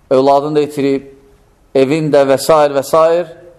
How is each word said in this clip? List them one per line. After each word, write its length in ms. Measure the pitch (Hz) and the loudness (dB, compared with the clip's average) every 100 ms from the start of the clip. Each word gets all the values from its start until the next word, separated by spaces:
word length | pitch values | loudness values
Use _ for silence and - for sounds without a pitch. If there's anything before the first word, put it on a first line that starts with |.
| - | -2
övladını 460 | 131 139 139 151 151 | 0 2 0 0 -4
da 60 | |
itirib, 460 | 147 147 139 135 139 - _ _ _ _ _ | -4 -4 -4 -4 -8 -20 _ _ _ _ _
evin 340 | 135 135 160 156 | -2 0 0 0
də 100 | 143 | 2
və 140 | 139 131 | 2 0
s. 80 | - 156 147 | 2 2 2
və 100 | 139 | -2
s. 440 | 131 160 160 170 175 - - | -2 0 2 0 -4 -14 -20